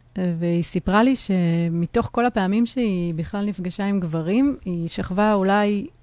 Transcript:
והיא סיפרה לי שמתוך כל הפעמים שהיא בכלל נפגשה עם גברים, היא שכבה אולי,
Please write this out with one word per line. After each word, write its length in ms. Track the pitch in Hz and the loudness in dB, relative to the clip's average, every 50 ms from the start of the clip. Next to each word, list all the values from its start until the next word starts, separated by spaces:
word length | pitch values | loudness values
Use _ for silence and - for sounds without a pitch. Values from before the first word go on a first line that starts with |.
| _ _ _ - | _ _ _ -4
והיא 460 | 185 180 170 165 170 175 170 170 170 | -2 -2 -2 -2 0 0 0 0 0
סיפרה 400 | - - 180 - - 185 208 226 | -2 -4 -4 -2 2 4 4 4
לי 100 | 254 269 | 4 2
שמתוך 920 | 233 - - 196 185 175 170 165 170 170 170 165 170 170 165 - 233 226 - | 0 0 0 0 2 2 2 2 2 0 0 0 -2 -2 0 0 -2 -2 0
כל 140 | - - 240 | 0 0 0
הפעמים 400 | 247 - 220 190 185 196 220 240 | 2 2 0 0 0 2 2 0
שהיא 480 | 233 - 262 247 220 190 180 175 170 165 | 0 0 -2 0 0 0 0 -2 -2 -2
בכלל 320 | 160 170 - - 202 202 | -4 -4 -4 -4 -4 -4
נפגשה 400 | 208 202 - 185 180 - - 196 | -4 -4 -4 -6 -8 -6 -4 -2
עם 140 | 196 202 202 | 0 0 0
גברים, 580 | 175 165 156 165 160 165 196 240 269 285 269 - - | -2 -2 -2 -2 -2 0 2 2 2 2 0 -2 -6
היא 240 | 185 180 170 170 165 | -6 -4 -4 -4 -4
שכבה 440 | - - 185 - 180 185 208 214 214 | -4 -6 -6 -4 0 2 2 4 4
אולי, 540 | 202 185 190 196 208 208 208 208 202 196 - - _ | 4 2 2 2 2 2 2 0 -2 -4 -6 -10 _